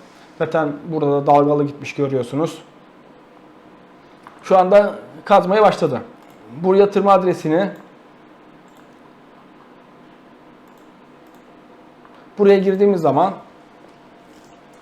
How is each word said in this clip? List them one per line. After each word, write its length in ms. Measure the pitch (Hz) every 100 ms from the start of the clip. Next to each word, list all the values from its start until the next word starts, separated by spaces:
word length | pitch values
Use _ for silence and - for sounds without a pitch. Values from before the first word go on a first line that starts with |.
| - - - -
Zaten 320 | 160 165 151 143 175
burada 260 | 156 147
da 160 | 143 143
dalgalı 360 | 143 147 147
gitmiş 320 | 143 - 120 -
görüyorsunuz. 680 | 139 135 120 139 160 - - _ - _ - - - - - - - - - - - - - -
Şu 140 | - 185
anda 380 | 185 202 202 - - - -
kazmaya 360 | 196 180 208
başladı. 400 | 208 - 160 123 - - - - - 123
Bu 180 | 180 196
yatırma 360 | 202 202 196
adresini 580 | 196 180 175 156 160 196 180 - - _ _ - - - - - - - - - _ _ - - - - - - - - - - - - - - - - - - - - - - - - - - - - - - -
buraya 200 | 202 202
girdiğimiz 440 | 190 190 202 190
zaman 320 | 156 - 185 185 - - - - - _ - - - - - - - -